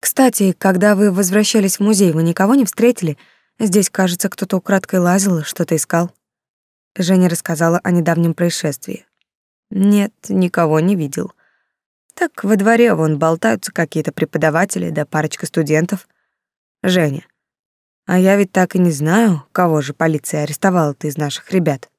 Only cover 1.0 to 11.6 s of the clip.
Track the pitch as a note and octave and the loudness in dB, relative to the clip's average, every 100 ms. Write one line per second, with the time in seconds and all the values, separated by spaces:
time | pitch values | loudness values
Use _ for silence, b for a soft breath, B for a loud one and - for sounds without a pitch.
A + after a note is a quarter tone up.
1 | G#3 F3+ F#3+ G3+ G#3+ A3 G3 - G3+ G#3 | 2 2 0 0 2 2 0 0 0 4
2 | F#3+ D#3 E3 E3+ G3 C#4 A#3 - A#3 B3 | 2 2 0 2 2 4 2 2 2 2
3 | E3 D3 b b b b A3 F#3+ F#3+ - | -4 -6 b b b b 0 2 0 0
4 | F#3+ F3 G3 - F3+ F#3+ - G3 - F#3+ | -2 0 -6 -6 -4 -4 0 -2 0 0
5 | F3 F#3 G3 E3+ D3+ - B2 D#3+ - E3+ | 2 2 2 -2 -4 -6 -2 -2 0 -2
6 | F3 _ _ _ _ _ _ _ _ - | -2 _ _ _ _ _ _ _ _ -6
7 | F3 F#3 F3+ E3 - D#3+ E3 E3+ - F3 | 0 2 2 0 -6 -2 0 0 0 0
8 | E3 E3 E3+ E3 F3 - D#3 C#3+ - - | 0 0 0 0 -2 -2 -6 -8 -12 -16
9 | _ _ _ _ _ _ _ G3 G3 G#3 | _ _ _ _ _ _ _ -2 2 2
10 | G3+ _ - G3 F3+ F3+ E3 D#3 E3+ G3+ | 0 _ -6 -2 0 0 0 2 2 0
11 | D3 - - _ _ _ | -4 -6 -10 _ _ _